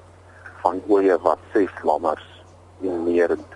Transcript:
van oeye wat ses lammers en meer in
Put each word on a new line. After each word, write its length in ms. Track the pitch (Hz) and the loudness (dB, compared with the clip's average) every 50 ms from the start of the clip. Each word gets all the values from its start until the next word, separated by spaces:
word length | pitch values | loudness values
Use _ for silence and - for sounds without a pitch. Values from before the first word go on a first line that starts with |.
| - - - - - - - - - - - - | -20 -20 -20 -20 -20 -20 -20 -20 -20 -20 -10 -2
van 180 | - 90 87 92 - - | -2 -2 -2 -2 0 2
oeye 300 | 104 98 98 95 90 80 | 2 4 4 4 2 2
wat 160 | 87 87 78 - - - | 2 0 0 0 -4 -4
ses 200 | - 110 95 82 - - | 0 0 0 0 -4 -4
lammers 440 | - - 76 73 82 78 76 - - - - - - - - - - - - - | -2 -2 -2 0 0 -4 -4 -4 -8 -20 -20 -20 -20 -20 -20 -20 -20 -20 -16 -8
en 220 | 92 92 87 85 82 | -6 -6 -4 -4 -2
meer 260 | 87 85 87 85 85 | 0 0 2 2 0
in 140 | 82 - - - - | 0 -4 -6 -14 -8